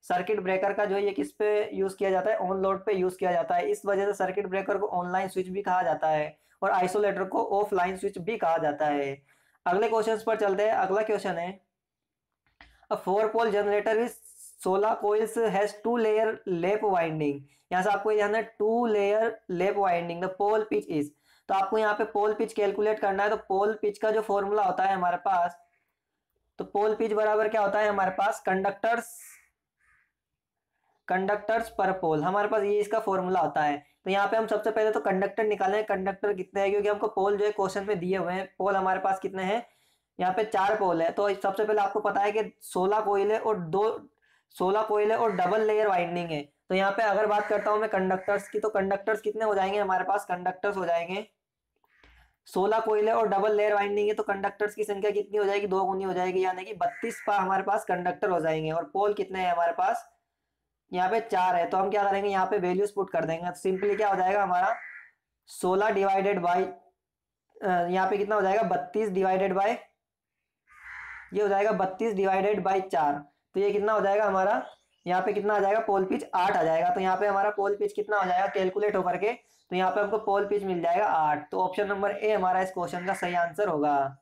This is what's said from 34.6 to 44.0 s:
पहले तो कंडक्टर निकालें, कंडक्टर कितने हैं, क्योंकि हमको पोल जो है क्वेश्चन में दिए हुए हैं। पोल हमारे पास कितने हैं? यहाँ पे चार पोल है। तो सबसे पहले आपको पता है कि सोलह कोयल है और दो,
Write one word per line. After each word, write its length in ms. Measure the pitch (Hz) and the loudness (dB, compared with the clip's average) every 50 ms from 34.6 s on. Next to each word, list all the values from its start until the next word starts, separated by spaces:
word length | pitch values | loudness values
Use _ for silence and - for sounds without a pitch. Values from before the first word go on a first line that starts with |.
| 214 226 | 0 0
पहले 200 | 220 220 214 220 | 0 2 0 2
तो 80 | 214 220 | 0 0
कंडक्टर 440 | 214 208 190 190 190 202 196 - 220 | 0 0 0 0 0 -2 0 0 0
निकालें, 420 | 214 208 190 196 185 196 214 214 | 0 0 0 0 0 0 0 0
कंडक्टर 480 | - 202 185 190 196 190 185 - 208 202 | -2 -2 -2 -2 -4 -4 -2 -2 -2 -2
कितने 280 | 185 185 - - 202 | -2 -6 -6 -2 0
हैं, 100 | 196 196 | 0 2
क्योंकि 180 | 202 208 196 208 | 2 2 2 0
हमको 180 | 208 208 - 214 | 0 0 -2 -2
पोल 300 | - - 190 202 208 196 | 0 2 2 2 2 2
जो 80 | 208 | 0
है 60 | 214 | 0
क्वेश्चन 320 | 208 208 196 190 196 202 196 | 0 0 -2 -2 -2 -4 -2
में 160 | 196 214 180 | -2 -4 -2
दिए 180 | 170 180 190 190 | -2 -2 -2 -2
हुए 160 | 175 170 180 | -2 -2 -4
हैं। 220 | 190 190 190 _ _ | -4 -6 -8 _ _
पोल 180 | 185 196 196 | -2 0 0
हमारे 240 | 196 190 190 185 190 | 2 2 2 0 0
पास 200 | 190 190 190 190 | 0 0 -2 0
कितने 240 | - 196 190 190 185 | -4 -8 -6 -4 -2
हैं? 240 | 185 208 233 233 - _ _ _ _ _ _ _ _ _ - | -2 -2 -2 -4 -6 _ _ _ _ _ _ _ _ _ -2
यहाँ 140 | 185 185 185 | -2 0 2
पे 100 | 220 220 | 0 -2
चार 320 | 214 - 196 190 202 220 | 0 2 2 2 2 2
पोल 260 | 214 202 185 175 165 | 2 2 2 2 2
है। 100 | 165 170 | 0 0
तो 220 | 175 - 202 202 196 | 0 0 0 0 0
सबसे 320 | 196 - 196 190 196 214 | 0 -2 -2 0 0 0
पहले 160 | 214 214 214 | 2 2 2
आपको 180 | 202 196 - 214 | 2 0 0 0
पता 220 | 208 208 196 196 | -2 0 0 2
है 100 | 202 208 | 0 2
कि 260 | 208 220 214 190 - _ | 0 0 -2 -4 -8 _
सोलह 380 | - - - 185 180 190 208 220 | -20 -6 -2 0 0 2 2 2
कोयल 320 | 214 196 202 202 196 208 | 2 2 0 2 2 2
है 80 | 214 226 | 0 0
और 180 | - 220 214 190 | 0 0 -2 -2
दो, 520 | 175 160 160 190 208 220 - - | -2 -2 0 0 0 0 0 -4